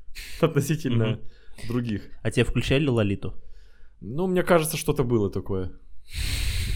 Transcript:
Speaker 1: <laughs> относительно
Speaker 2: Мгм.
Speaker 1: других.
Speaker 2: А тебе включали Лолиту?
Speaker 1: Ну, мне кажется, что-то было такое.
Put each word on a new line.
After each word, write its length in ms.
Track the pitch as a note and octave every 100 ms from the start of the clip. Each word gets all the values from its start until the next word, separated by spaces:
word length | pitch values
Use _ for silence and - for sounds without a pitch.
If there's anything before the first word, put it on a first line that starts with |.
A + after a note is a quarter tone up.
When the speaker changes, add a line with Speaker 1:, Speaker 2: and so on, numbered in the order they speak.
| -
Speaker 1:
<laughs> 320 | - - -
относительно 680 | E3 C#3+ - D#3 C3 A#2 A#2
Speaker 2:
Мгм. 140 | B2 - - - - A2
Speaker 1:
других. 340 | B2 A#2+ G2+ - -
Speaker 2:
А 80 | A#2
тебе 120 | B2+
включали 440 | A#2 B2 - C#3 D3+
Лолиту? 460 | A#2 G2+ G2 D#2 - - - - - - -
Speaker 1:
Ну, 260 | G2 C#3 F#3+
мне 160 | F3+
кажется, 340 | F3 F3 D#3 D#3
что-то 280 | - C#3+
было 260 | B2 A#2 G2+
такое. 400 | G2 - F#2+ F2+ - - - - - - - - - -